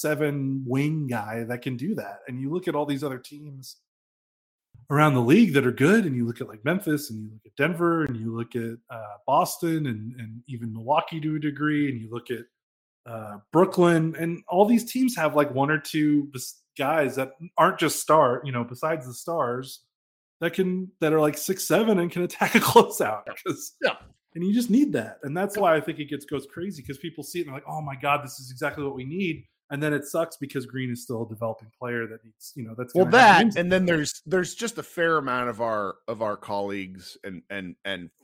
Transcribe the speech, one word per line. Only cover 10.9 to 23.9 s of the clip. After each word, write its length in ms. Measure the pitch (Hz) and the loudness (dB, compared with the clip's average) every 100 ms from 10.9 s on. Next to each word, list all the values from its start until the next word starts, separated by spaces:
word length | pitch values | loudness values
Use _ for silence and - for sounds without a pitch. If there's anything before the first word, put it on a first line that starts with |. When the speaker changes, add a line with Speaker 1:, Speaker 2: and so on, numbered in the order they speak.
| 151 - 160 | 0 0 -4
Speaker 1:
to 140 | 156 156 | -4 -4
a 40 | |
degree, 500 | 151 147 151 147 143 | -4 -2 -2 0 -2
and 120 | 120 | -4
you 80 | 110 | -8
look 220 | 117 - | -10 -8
at, 140 | 117 120 _ _ _ _ _ 123 | -10 -10 _ _ _ _ _ -14
uh, 320 | 113 107 101 - | -12 -12 -16 2
Brooklyn, 640 | 160 190 185 175 165 160 160 | 6 6 6 6 6 2 -2
and 260 | 170 170 - | -4 -6 0
all 180 | 180 208 | 4 6
these 260 | 233 - | 4 2
teams 240 | 254 254 233 | -2 0 0
have, 200 | 156 147 | 2 2
like, 180 | 143 | 2
one 160 | 127 143 | 2 2
or 100 | 156 | 0
two 440 | - 160 151 147 139 | 0 0 2 2 0
bes-, 280 | 127 - - _ - | -8 -14 -16 _ -4
guys 340 | 135 160 139 117 | 0 2 2 0
that 140 | 135 - 165 - | -6 -8 -4 4
aren't 220 | 165 180 | 4 4
just 200 | 156 - | 0 0
star, 420 | - 156 131 123 | 4 6 6 2
you 80 | 143 | -4
know, 120 | 123 | -4
besides 420 | 120 123 156 165 127 | -6 -4 -4 -4 -8
the 80 | |
stars, 680 | 120 - 165 123 123 135 - _ _ _ _ _ - | -12 -6 -2 -2 -4 -8 -16 _ _ _ _ _ -6
that 140 | 165 | -4
can, 380 | - 185 185 185 - | 0 -2 -2 -6 -2
that 120 | 156 | 2
are, 60 | 156 | 4
like, 160 | 151 147 | 2 0
six 300 | - 190 - | -4 -4 2
seven 320 | 160 226 190 | 2 4 2
and 120 | 170 | 2
can 120 | 180 | -2
attack 320 | 175 - 190 226 | -4 0 2 4
a 40 | |
<laughs> 100 | - | 6
closeout. 540 | 233 - - 107 107 - - - | 8 8 4 -2 -4 -8 -10 -8
'Cause 280 | 139 - - | -8 -10 -4
Speaker 2:
Yeah. 140 | 254 | -4